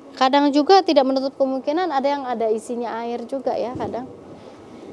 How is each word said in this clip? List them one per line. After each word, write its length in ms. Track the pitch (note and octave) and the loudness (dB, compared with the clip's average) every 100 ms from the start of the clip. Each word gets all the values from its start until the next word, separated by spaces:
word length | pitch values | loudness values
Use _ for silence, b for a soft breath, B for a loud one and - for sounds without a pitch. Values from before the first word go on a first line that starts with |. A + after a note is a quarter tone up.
| - - | -18 0
kadang 340 | C4 C#4 D4 | 2 4 4
juga 260 | C#4+ C#4+ G4 | 4 6 6
tidak 220 | F4 C#4+ | 6 4
menutup 300 | C4 C4+ C4+ - | 2 0 -2 -2
kemungkinan 560 | C4+ C4 C#4+ D#4 F#4 | -2 0 -2 -2 -2
ada 160 | C4+ C#4 | 0 0
yang 160 | C#4+ | -2
ada 220 | B3+ A#3+ A3+ | -4 -2 0
isinya 520 | A3 A3+ A#3+ A#3 A3+ | -2 -4 -8 -6 -6
air 180 | A#3 A#3+ A#3 | -6 -8 -6
juga 260 | C4+ B3 | -6 -4
ya 200 | - A3 B3+ | -4 -4 -6
kadang. 320 | G#3 A3 B3+ - - B B B B B B | -6 -8 -10 -16 -20 B B B B B B